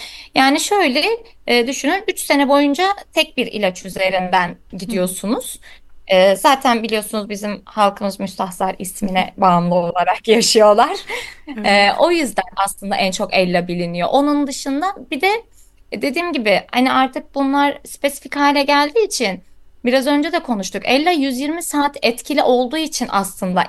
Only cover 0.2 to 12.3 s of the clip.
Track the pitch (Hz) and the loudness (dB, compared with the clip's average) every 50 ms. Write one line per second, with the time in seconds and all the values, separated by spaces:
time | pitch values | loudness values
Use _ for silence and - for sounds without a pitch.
0.2 | - - - 247 262 277 294 320 311 - 415 403 349 269 240 302 330 415 453 466 | -20 -2 0 2 4 4 2 2 0 0 2 2 2 2 2 0 0 0 -2 -2
1.2 | - - - - - - 240 240 233 262 262 - - 285 359 392 381 381 370 - | -6 -14 -20 -10 -2 0 2 2 2 0 -4 -2 -2 -2 -2 0 -2 -4 -6 -6
2.2 | - - 294 277 277 254 285 285 294 285 277 349 370 392 403 392 - - - 320 | -2 0 2 2 4 4 4 4 4 2 2 0 0 -2 -2 -4 -10 -4 -2 -2
3.2 | 311 302 - 262 233 - - 208 202 185 185 - - 185 175 190 190 190 190 185 | -2 0 -2 -4 -4 -4 -4 -2 -2 -2 -2 -4 -10 -12 -4 -2 -2 0 0 0
4.2 | 185 180 190 185 180 170 175 - - - - 180 190 202 214 185 180 185 185 - | 0 2 2 2 2 0 -6 -12 -16 -16 -14 -12 -8 -4 -2 -2 -2 -2 -4 -6
5.2 | - 202 269 494 - - - - - - - - - - - - - - 190 185 | -4 -4 -4 -4 -6 -10 -14 -16 -20 -20 -20 -20 -20 -20 -20 -20 -2 2 4 6
6.2 | 190 196 190 - - 294 269 262 - 262 233 220 220 214 220 214 208 - - 214 | 6 4 4 4 4 4 4 4 2 2 0 0 -2 -4 -4 -4 -4 -6 -6 -8
7.2 | 202 208 208 196 208 208 202 - - - - 214 202 202 202 - 208 196 196 - | -6 -8 -10 -8 -8 -8 -8 -10 -14 -10 -2 0 0 0 0 -2 -6 -6 -4 -6
8.2 | 196 196 - - 202 180 - - 196 190 - - 196 180 - - 208 190 185 185 | -8 -8 -6 -6 -6 -6 -4 -4 -4 -4 -4 -6 -10 -12 -8 -6 -6 -2 0 -2
9.2 | - - - - - 180 175 175 175 175 175 180 170 170 170 180 175 180 208 - | -2 -2 -2 2 4 4 4 4 2 2 0 0 0 0 0 0 0 0 0 0
10.2 | - 226 220 240 - - - 220 208 208 208 226 262 311 392 381 - - 453 494 | 2 2 4 4 4 4 6 6 8 8 8 6 4 2 0 -4 -6 -8 -8 -8
11.2 | - - - - - 302 269 220 208 208 202 202 202 202 - - - 339 349 330 | -8 -12 -18 -18 -16 -14 -10 -4 0 2 4 4 4 4 4 2 2 2 2 2
12.2 | 285 208 | 0 -2